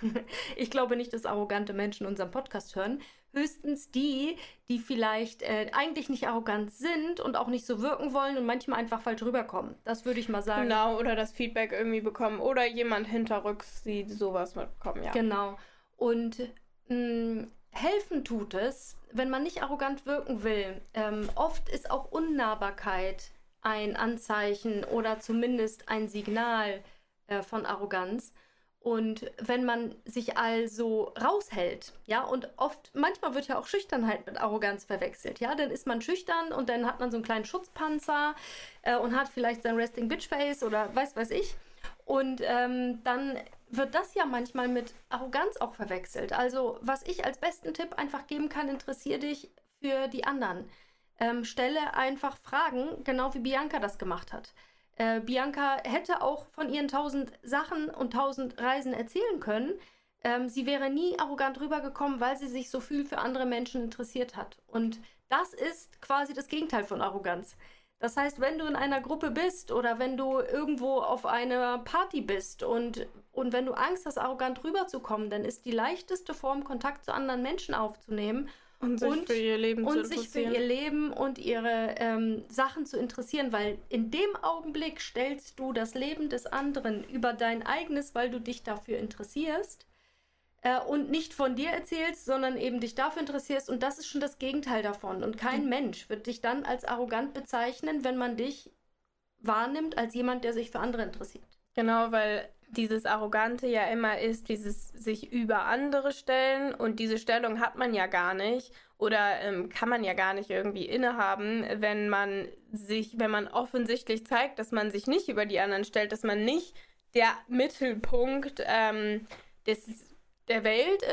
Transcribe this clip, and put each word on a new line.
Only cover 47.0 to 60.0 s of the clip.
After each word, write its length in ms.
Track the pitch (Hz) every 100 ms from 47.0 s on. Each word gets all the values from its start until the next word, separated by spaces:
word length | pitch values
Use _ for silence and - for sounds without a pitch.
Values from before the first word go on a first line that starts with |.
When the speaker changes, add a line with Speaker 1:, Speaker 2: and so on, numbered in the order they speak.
Speaker 1:
ich 220 | - 359 -
als 140 | 269
besten 340 | 339 339 -
Tipp 200 | 311 339 -
einfach 300 | 285 285 277
geben 220 | 294 302
kann, 200 | 285 285
interessier 500 | 269 - 262 277 285
dich 300 | 294 285 - _ _ _
für 260 | 277 269 269
die 180 | 269 -
anderen. 440 | 277 220 175 - - - _ _ -
Ähm, 240 | 233 240
stelle 500 | 226 - 254 311 294 -
einfach 420 | 262 277 277 277
Fragen, 640 | - 269 320 254 277 -
genau 300 | - 254 262
wie 60 | 269
Bianca 400 | 233 269 302 294
das 180 | 208 -
gemacht 360 | 196 170 -
hat. 200 | - - - - _ _ -
Äh, 260 | 226 226
Bianca 560 | 226 254 269 285 285 269
hätte 380 | 262 277 - 349
auch 240 | - 294 -
von 180 | - 302
ihren 180 | 285 285
tausend 440 | 277 294 277 262 -
Sachen 480 | - 277 311 339 302
und 240 | - 254
tausend 480 | 240 277 269 254 -
Reisen 320 | 240 269 254
erzählen 460 | 254 233 349 466 359
können. 340 | - 214 269 392 - _